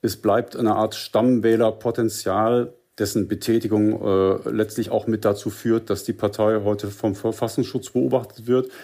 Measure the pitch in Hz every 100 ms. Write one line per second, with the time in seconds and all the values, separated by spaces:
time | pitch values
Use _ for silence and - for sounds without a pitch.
0 | 117 - 107 104 - - 117 104 107 -
1 | - 110 123 123 113 113 113 110 123 113
2 | 113 110 - 98 110 120 120 - _ -
3 | 98 113 95 101 - 113 110 107 107 110
4 | 104 95 95 95 - 107 107 - 107 110
5 | - 107 104 101 - - 117 113 113 98
6 | - 117 104 101 107 110 104 104 101 101
7 | 113 98 113 113 117 - 123 131 - 123
8 | 131 131 117 - 113 127 127 -